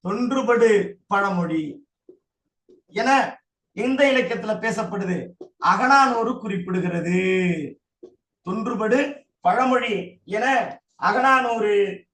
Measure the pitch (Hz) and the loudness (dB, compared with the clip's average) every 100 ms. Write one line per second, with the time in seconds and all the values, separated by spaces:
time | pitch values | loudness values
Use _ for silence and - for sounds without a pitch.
0 | 180 220 240 269 226 233 226 202 180 - | -6 -4 -2 -2 0 4 6 4 2 -10
1 | _ 202 196 180 165 160 151 - _ _ | _ 0 0 -2 -2 -2 -4 -12 _ _
2 | - - _ _ _ _ _ - _ 175 | -20 -20 _ _ _ _ _ -20 _ -4
3 | 254 269 - - _ _ _ 180 247 269 | 2 2 0 -8 _ _ _ -6 -2 2
4 | 277 254 - 220 214 214 226 220 - 202 | 4 4 0 -4 -4 -4 -2 -4 -4 -4
5 | 185 165 - - - _ - - 254 277 | -4 -4 -8 -16 -20 _ 0 2 4 4
6 | 247 226 226 247 214 190 185 185 175 170 | 4 2 -2 -4 -6 -6 -4 -2 -2 -2
7 | 170 180 185 185 180 165 147 - _ _ | 0 0 0 0 0 -2 -6 -12 _ _
8 | - _ _ _ 175 214 226 202 214 254 | -20 _ _ _ -8 -6 -4 -2 0 2
9 | 294 - _ _ 233 240 254 254 240 196 | 0 -6 _ _ 0 2 2 2 0 -4
10 | 170 - - 208 254 262 - - _ _ | -6 -16 -8 -4 0 0 -2 -10 _ _
11 | 185 247 262 262 240 226 208 202 190 175 | -2 2 4 2 2 -2 2 2 0 -4
12 | _ | _